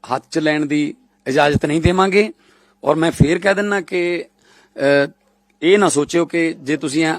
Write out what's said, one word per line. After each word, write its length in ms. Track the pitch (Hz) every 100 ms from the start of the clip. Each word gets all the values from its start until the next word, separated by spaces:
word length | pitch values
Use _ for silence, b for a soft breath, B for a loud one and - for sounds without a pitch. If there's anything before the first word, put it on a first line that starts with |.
| -
ਹੱਥ 100 | 127 _
'ਚ 80 | 165
ਲੈਣ 280 | 156 151 147
ਦੀ 280 | 151 147 - _ _ -
ਇਜਾਜ਼ਤ 400 | 135 147 143 147
ਨਹੀਂ 140 | 160
ਦੇਵਾਂਗੇ। 520 | 160 185 190 190 214 - b b b b
ਔਰ 120 | 135 156
ਮੈਂ 160 | 165
ਫੇਰ 260 | - 147 180
ਕਹਿ 160 | 190
ਦਿੰਦਾ 260 | 196 208 202
ਕਿ, 440 | 170 180 175 170 - _ b b b - 139 143 139
ਅ, 40 | _ _ _ _ _
ਇਹ 160 | 156 208
ਨਾ 100 | 185
ਸੋਚਿਓ 380 | 147 143 170 165
ਕਿ 280 | 170 160 160
ਜੇ 180 | 135 156
ਤੁਸੀਂ 300 | 156 143
ਇਹ 80 | 160